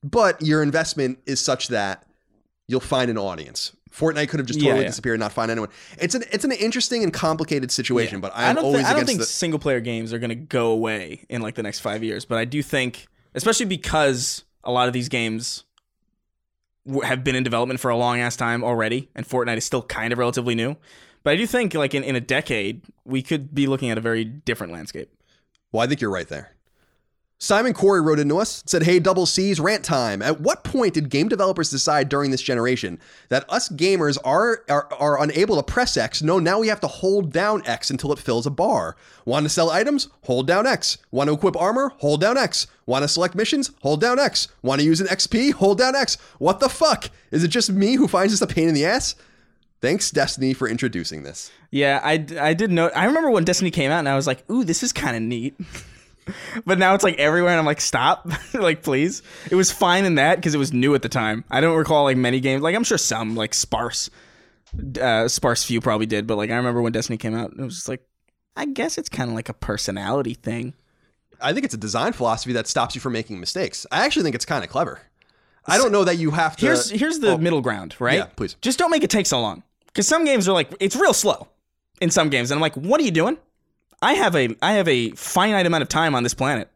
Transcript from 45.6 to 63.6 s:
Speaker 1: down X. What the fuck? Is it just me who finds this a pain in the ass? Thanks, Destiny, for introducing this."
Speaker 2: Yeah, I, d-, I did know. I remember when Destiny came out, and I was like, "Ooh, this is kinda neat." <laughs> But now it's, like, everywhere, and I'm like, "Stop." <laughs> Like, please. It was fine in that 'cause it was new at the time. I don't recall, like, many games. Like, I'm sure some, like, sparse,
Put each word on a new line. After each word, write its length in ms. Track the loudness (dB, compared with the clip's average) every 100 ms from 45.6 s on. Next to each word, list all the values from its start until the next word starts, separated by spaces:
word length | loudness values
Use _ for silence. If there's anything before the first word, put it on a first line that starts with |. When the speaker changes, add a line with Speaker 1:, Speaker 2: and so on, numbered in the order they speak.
| 2 4
Speaker 1:
down 200 | 2 2
X. 200 | 0 -4 -10 -2
What 220 | 0 2
the 80 | 0
fuck? 400 | 2 2 2 -2 -16 _
Is 100 | 0
it 40 | 2
just 220 | 2 0
me 260 | 2 4 4
who 100 | 4
finds 240 | 4 2
this 80 | 2
a 40 | 0
pain 220 | 2 2
in 60 |
the 120 | 2 2
ass? 300 | 0 -2 -8 -16 _ _ _ _ _
Thanks, 280 | 0 0 0
Destiny, 420 | 0 0 0 -2
for 120 | 0 -2
introducing 560 | -2 -2 -4 -8 -10
this." 260 | -12 -14 -16 -20 _
Speaker 2:
Yeah, 300 | 0 2 2
I, 140 | 0 -2
d-, 220 | -2 -2
I 160 | 0
did 160 | 2 2
know. 160 | 2 2
I 100 | 2
remember 260 | 2 2 2
when 120 | 2
Destiny 280 | 2 0 0
came 180 | 0 0
out, 80 | 0
and 100 | 0
I 60 |
was 120 | 0 0
like, 200 | -4 _
"Ooh, 140 | -2
this 180 | 0 -2
is 80 | -2
kinda 260 | -4 -4 -2
neat." 360 | -4 -4 -6 -8
<laughs> 40 | -14 -14 -18 -20 _ _ -14 -14 -10 -10
But 140 | -2 2
now 160 | 4
it's, 100 | 4
like, 120 | 2 2
everywhere, 320 | 2 4 4
and 80 | 4
I'm 60 | 2
like, 160 | 0
"Stop." 440 | -2 2 2 2 -2 -8
<laughs> 120 | -6
Like, 280 | 0 2 2
please. 380 | 0 2 0 -2 -14 -18 0
It 60 | 2
was 140 | 2
fine 360 | 2 4 4 4
in 80 |
that 260 | 4 4 4
'cause 140 | 2
it 40 | 0
was 140 | 0
new 220 | 2 4
at 80 | 2
the 60 | 0
time. 340 | -2 -2 -2 -2
I 100 | 2
don't 160 | 4 4
recall, 280 | 4 4
like, 120 | 4 4
many 240 | 2 2
games. 220 | 2 0
Like, 120 | 0
I'm 80 | 0
sure 140 | 2 0
some, 400 | 0 -2 -2 -2
like, 160 | -2
sparse, 560 | -2